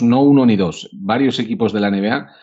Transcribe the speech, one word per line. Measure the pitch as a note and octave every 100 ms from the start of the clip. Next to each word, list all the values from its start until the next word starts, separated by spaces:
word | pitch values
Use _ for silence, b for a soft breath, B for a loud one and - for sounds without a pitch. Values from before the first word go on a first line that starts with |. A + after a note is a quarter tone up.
no | A#2+ B2
uno | C#3+ C#3+ B2+
ni | G2+
dos, | F2+ - -
varios | - G2 A#2 C3+ B2
equipos | A2 G#2+ A2
de | G#2
la | G2+
N | G2
B | G2+
A | C#3 - B